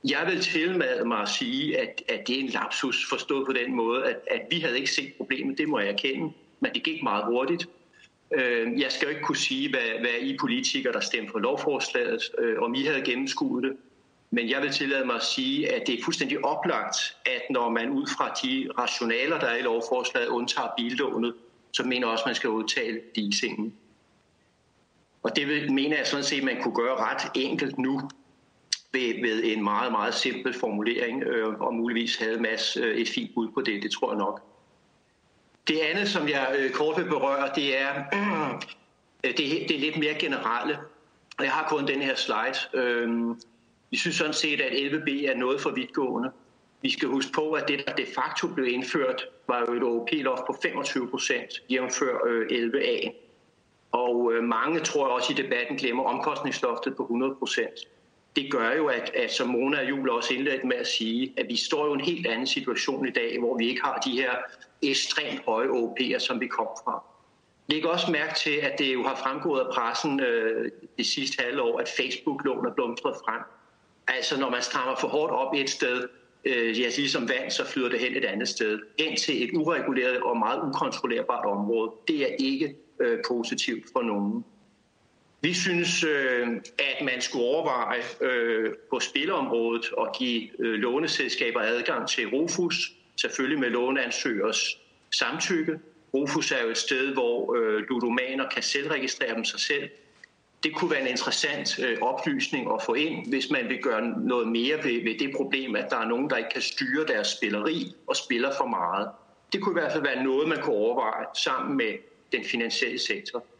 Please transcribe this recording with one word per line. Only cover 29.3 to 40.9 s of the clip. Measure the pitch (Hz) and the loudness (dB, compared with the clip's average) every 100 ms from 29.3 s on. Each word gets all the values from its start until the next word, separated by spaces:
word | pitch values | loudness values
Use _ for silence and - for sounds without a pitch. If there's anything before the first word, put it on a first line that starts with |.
| 110 | 2
en | 113 110 | 2 2
meget, | 104 104 123 | 2 2 2
meget | 107 110 | 2 0
simpel | 113 135 107 131 | 0 -2 -2 -4
formulering, | 123 117 104 107 120 120 123 | -2 -2 0 0 0 0 -2
øh, | 117 120 110 104 | 0 0 0 0
og | 120 | -2
muligvis | 117 117 117 113 - | 0 0 0 0 0
havde | 110 113 | 0 0
Mads, | 110 110 - 123 | 0 0 -2 0
øh, | 120 110 | 0 2
et | 110 | 0
fint | - 113 | -2 -2
bud | - 110 | -2 -2
på | - | 0
det, | 120 101 | 0 0
det | 104 | -4
tror | - 127 | -2 -2
jeg | 107 | 0
nok. | 98 - - - _ _ _ _ _ _ _ _ _ _ - | -2 -2 -14 -20 _ _ _ _ _ _ _ _ _ _ 0
Det | 156 | 2
andet, | 156 180 202 | 2 2 0
som | 190 147 | 2 2
jeg, | 143 131 139 | 2 2 2
øh, | 135 | 2
kort | 127 151 160 | 2 2 2
vil | 165 | 0
berøre, | 147 135 139 135 160 | 2 2 2 0 0
det | 139 135 | 0 2
er, | 139 139 139 | 0 -2 -2
<clears throat> | 202 202 165 143 123 - - _ _ _ _ | 0 0 0 -2 -4 -10 -16 _ _ _ _
øh, | 131 | -2
det, | 123 | 0
det | 139 156 135 151 | 0 0 0 0
er | |
lidt | 151 160 | 0 0
mere | 147 | 0
generelle. | 151 165 135 113 120 147 147 - | 0 -2 0 0 0 -2 -4 -6